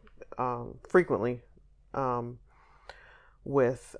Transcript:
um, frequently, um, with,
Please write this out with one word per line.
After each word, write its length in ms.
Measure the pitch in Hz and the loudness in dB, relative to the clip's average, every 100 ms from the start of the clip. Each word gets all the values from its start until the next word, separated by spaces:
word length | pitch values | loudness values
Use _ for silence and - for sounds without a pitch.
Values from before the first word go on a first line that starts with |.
| - - - - | -12 -20 -14 -6
um, 400 | 127 120 120 - - | -4 -4 -10 -14 2
frequently, 540 | 180 170 113 117 123 - - _ _ _ | 4 4 0 0 -4 -10 -20 _ _ _
um, 440 | - 131 120 120 120 - _ - - - - - - _ _ | -4 -2 -2 -4 -12 -20 _ -20 -20 -20 -20 -20 -20 _ _
with, 500 | - 139 123 131 - - | -2 2 4 2 -8 -10